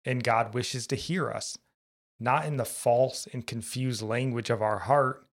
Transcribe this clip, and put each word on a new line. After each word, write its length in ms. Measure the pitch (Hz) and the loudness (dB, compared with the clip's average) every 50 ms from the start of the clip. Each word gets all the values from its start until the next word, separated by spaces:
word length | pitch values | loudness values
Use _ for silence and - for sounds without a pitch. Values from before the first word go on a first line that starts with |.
| - | -4
and 200 | 131 127 123 117 | -4 -2 0 2
God 280 | 120 113 113 113 110 | 2 4 4 2 0
wishes 360 | 107 123 120 - - 123 120 - | -2 -4 -4 -4 -6 -6 -4 -4
to 80 | 139 | -4
hear 340 | - - - 170 185 143 113 | -4 -2 -2 -2 -2 -2 -2
us, 260 | 110 110 - - - - _ _ _ _ _ _ _ _ _ _ _ - | -4 -6 -6 -8 -10 -12 _ _ _ _ _ _ _ _ _ _ _ -4
not 260 | 113 123 135 151 156 | 0 2 2 2 2
in 120 | 156 147 | 0 -2
the 100 | 131 113 | -2 -2
false 600 | - - - - 123 117 123 131 131 - - - - | -4 -4 0 2 4 6 6 4 2 0 -4 -10 -10
and 180 | - 127 - | -10 -10 -8
confused 560 | - 117 113 107 - - 127 127 127 120 104 | -6 -8 -8 -8 -6 -4 -2 -2 -2 -2 -2
language 480 | 110 107 113 123 131 131 117 120 113 - | -2 -2 -2 0 0 0 0 -2 0 0
of 100 | 117 104 | 0 2
our 200 | 107 110 107 101 | 2 0 0 0
heart, 460 | - 110 139 147 131 131 131 - - _ | 2 4 4 4 4 2 0 -4 -12 _